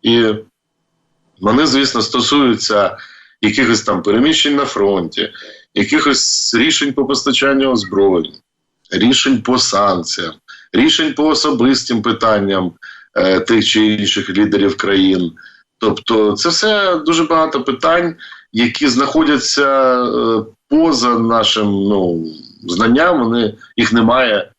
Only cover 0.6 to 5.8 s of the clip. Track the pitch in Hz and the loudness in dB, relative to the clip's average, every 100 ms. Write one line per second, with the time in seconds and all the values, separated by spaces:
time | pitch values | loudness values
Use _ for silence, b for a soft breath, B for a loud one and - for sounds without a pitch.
0.6 | _ _ _ _ _ _ _ _ 101 123 | _ _ _ _ _ _ _ _ 0 2
1.6 | 151 135 135 120 104 127 120 143 131 110 | 2 0 0 -2 -4 -4 0 2 2 0
2.6 | - 104 95 B B B B B 107 110 | 0 0 0 B B B B B -2 0
3.6 | 120 110 - 92 101 107 143 156 147 143 | 0 0 -2 -4 0 2 2 2 0 0
4.6 | 139 98 101 98 82 - 90 B B B | -2 -2 0 0 -4 -6 -8 B B B
5.6 | B - | B -4